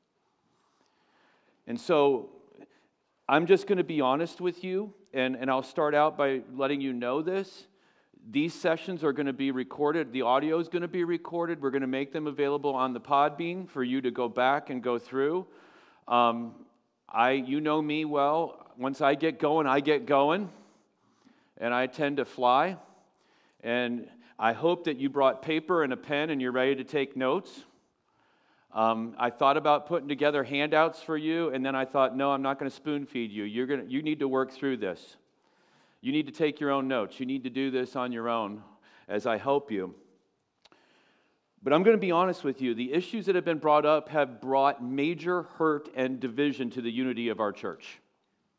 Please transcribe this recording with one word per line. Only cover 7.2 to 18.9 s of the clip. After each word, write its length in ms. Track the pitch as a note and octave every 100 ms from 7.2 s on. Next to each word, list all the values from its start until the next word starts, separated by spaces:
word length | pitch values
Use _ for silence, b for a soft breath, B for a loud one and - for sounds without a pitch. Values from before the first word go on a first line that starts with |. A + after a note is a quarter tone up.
this. 440 | D#3+ F#3+ F#3+ - - b b b b _ -
These 240 | B2+ D#3+
sessions 480 | - F3+ E3 - F3
are 100 | D3+
gonna 200 | C#3 C#3+
be 180 | C3 C3+
recorded. 600 | C3 B2+ - D3 E3 C3+
The 100 | A#2+
audio 360 | A#2 C3 D3+ D#3+
is 100 | E3+
gonna 180 | F3 E3+
be 140 | F3+
recorded. 580 | E3+ E3+ - E3+ E3+ E3
We're 80 | C#3
gonna 160 | C3+ C3
make 260 | C3+ C#3
them 140 | E3 D3+
available 480 | C#3 C#3+ C#3+ C#3+
on 180 | C3+ C3
the 80 | A#2+
Podbean 680 | B2 C#3+ D3 D3+ E3+ F3+ F3+
for 140 | C#3+
you 180 | B2 C3
to 100 | B2+
go 180 | A#2+ B2
back 420 | A#2+ B2+ C#3+ D3
and 120 | C3
go 160 | A#2+ A#2+
through. 480 | A#2 C3 C#3 F3 F#3 B B B B B -
Um, 480 | A#2+ A#2+ A#2 A#2 - - _ _ _ -
I, 240 | G#2+ A#2+
you 280 | C3+ B2+ C#3+
know 200 | D3+ D3+
me 240 | D3+ D3+
well. 600 | D#3 D3 C#3 D#3 E3 - - -
Once 240 | C3